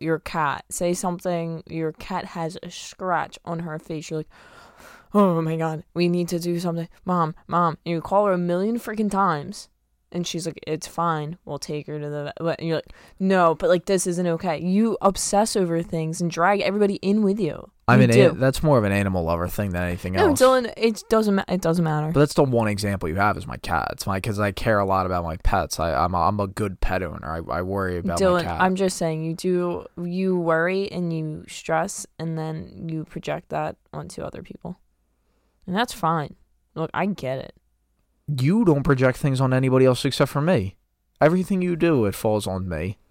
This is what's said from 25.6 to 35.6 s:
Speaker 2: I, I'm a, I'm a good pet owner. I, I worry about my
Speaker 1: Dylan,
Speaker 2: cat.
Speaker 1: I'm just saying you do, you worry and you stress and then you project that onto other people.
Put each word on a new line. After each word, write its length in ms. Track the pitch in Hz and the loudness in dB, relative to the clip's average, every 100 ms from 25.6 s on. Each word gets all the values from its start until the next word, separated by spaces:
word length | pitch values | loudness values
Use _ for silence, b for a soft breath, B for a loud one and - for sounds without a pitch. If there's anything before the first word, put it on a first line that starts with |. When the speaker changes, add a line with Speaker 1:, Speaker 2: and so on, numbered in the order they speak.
| 78 - | -2 -2
Speaker 2:
I, 120 | 82 71 | 0 2
I'm 180 | 87 | 0
a, 140 | 90 85 | 2 2
I'm 120 | 101 | 0
a 60 | 98 | -2
good 320 | 95 104 90 | -4 -6 -2
pet 220 | - 92 | 0 0
owner. 420 | 85 78 - 82 - | -4 -8 -8 -8 -6
I, 80 | 80 | -4
I 40 | |
worry 340 | 92 98 92 87 | -4 -2 -2 -2
about 220 | 92 170 | -2 0
my 40 | 190 | 2
Speaker 1:
Dylan, 180 | 180 | 2
Speaker 2:
cat. 180 | 170 165 | 0 0
Speaker 1:
I'm 140 | 185 185 | 0 0
just 220 | 185 - | -2 -2
saying 260 | 165 156 | -4 -4
you 100 | 160 | -6
do, 520 | 165 185 180 175 180 - - | -4 -2 0 -2 -6 -10 -10
you 380 | 175 180 190 180 | -6 -2 0 0
worry 520 | 165 160 175 190 202 | 2 2 2 -2 -4
and 200 | 175 170 | -4 -4
you 320 | 160 156 160 - | -4 -6 -8 -14
stress 580 | - - 160 190 - - - | -12 -4 -2 -2 -8 -14 -10
and 180 | 165 160 | -8 -6
then 500 | 156 160 - - 165 | -6 -8 -12 -12 -8
you 160 | 160 | -8
project 460 | 151 165 147 147 - | -8 -10 -8 -8 -6
that 280 | 156 156 - _ | -6 -6 -8 _
onto 300 | 151 - - | -14 -14 -12
other 220 | - - | -12 -12
people. 360 | - - 175 - _ _ _ _ _ _ _ _ | -16 -14 -14 -14 _ _ _ _ _ _ _ _